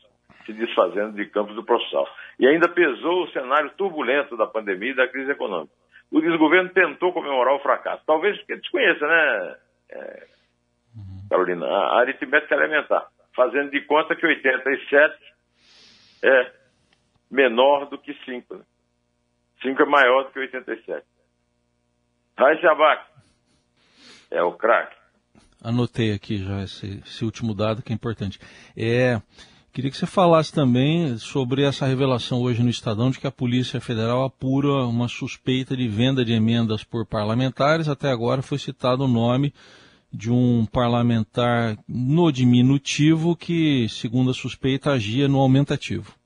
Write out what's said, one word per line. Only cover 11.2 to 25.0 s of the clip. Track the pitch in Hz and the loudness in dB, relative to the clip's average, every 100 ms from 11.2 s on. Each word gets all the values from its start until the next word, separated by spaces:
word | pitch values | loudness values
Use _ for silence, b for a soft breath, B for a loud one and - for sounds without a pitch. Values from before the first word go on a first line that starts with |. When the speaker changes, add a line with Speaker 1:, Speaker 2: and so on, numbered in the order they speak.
| 101 | -2
Speaker 1:
Carolina, | 92 90 87 69 | 0 0 -2 -2
a, | 98 69 104 | 0 2 2
a | |
aritmética | 127 - 135 147 151 | 2 -2 -2 -2 0
elementar, | 147 156 151 - 92 - _ _ | 0 0 -2 0 -2 -4 _ _
fazendo | - 127 139 143 | 0 0 0 -4
de | 139 | -6
conta | - 151 156 160 | 0 0 0 0
que | 165 | 0
oitenta | 143 135 131 135 | 0 0 0 -2
e | 135 - | -4 0
sete | 143 151 - - _ _ b b b b b b _ | 2 2 0 -20 _ _ b b b b b b _
é | 110 131 - - _ _ _ _ _ _ _ | 2 4 2 -8 _ _ _ _ _ _ _
menor | 131 131 113 139 143 139 | 2 2 4 4 4 -2
do | 139 | -12
que | - 143 | -14 -16
cinco, | - 123 - 92 | -14 -14 -14 -18
né? | _ _ _ _ _ _ _ _ _ - | _ _ _ _ _ _ _ _ _ -10
Cinco | 127 135 | -4 0
é | 143 | 4
maior | 143 123 131 | 6 6 4
do | 135 | 0
que | 139 | -8
oitenta | 131 131 123 | -10 -10 -10
e | 113 | -10
sete. | - 76 - _ _ _ _ _ _ _ _ _ _ _ _ - | -8 -10 -12 _ _ _ _ _ _ _ _ _ _ _ _ 2
Raíssa | 135 160 175 | 2 4 2
Abac | 143 151 127 - _ _ _ _ _ _ _ b b b b _ | 4 4 2 -6 _ _ _ _ _ _ _ b b b b _
é | 85 | -2
o | 87 | -2
craque. | - 110 98 80 - | 0 2 2 0 -12